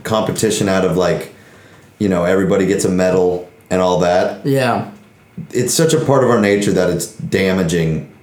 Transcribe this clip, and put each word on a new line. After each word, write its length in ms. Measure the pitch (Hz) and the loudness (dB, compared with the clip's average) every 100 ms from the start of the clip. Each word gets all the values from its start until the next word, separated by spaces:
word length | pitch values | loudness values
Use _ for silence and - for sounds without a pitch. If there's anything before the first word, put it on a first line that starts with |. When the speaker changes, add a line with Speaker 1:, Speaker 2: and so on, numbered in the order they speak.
Speaker 1:
competition 680 | - 107 - 95 110 - 98 | -4 -2 -2 -2 -2 0 0
out 160 | 95 | 0
of, 120 | 92 85 | 0 0
like, 360 | 87 80 - - - - - - - - | 0 -2 -6 -18 -20 -20 -20 -20 -20 -4
you 80 | 104 | -2
know, 160 | 90 | 0
everybody 420 | 87 95 90 98 92 | 0 0 2 0 0
gets 180 | 95 | 0
a 60 | 95 | 0
medal 580 | 92 92 92 90 90 - - - | 0 2 2 0 -2 -8 -20 -4
and 100 | 92 | 0
all 200 | 92 90 | 2 2
that. 440 | 87 90 - - | 2 2 0 -4
Speaker 2:
Yeah. 460 | 143 135 123 107 - - - - _ - - | -2 0 0 -2 -6 -16 -20 -20 _ -16 -6
Speaker 1:
It's 220 | - 123 | -4 -2
such 200 | - 165 | 0 2
a 60 | 156 | 2
part 200 | - 135 | 2 2
of 60 | 120 | 4
our 100 | 117 | 2
nature 320 | 101 101 104 | 2 2 2
that 180 | 92 90 | 0 0
it's 160 | - - | -2 -6
damaging 1040 | - - 98 95 95 85 87 80 78 69 - | -12 -4 0 0 0 0 0 -2 -4 -8 -20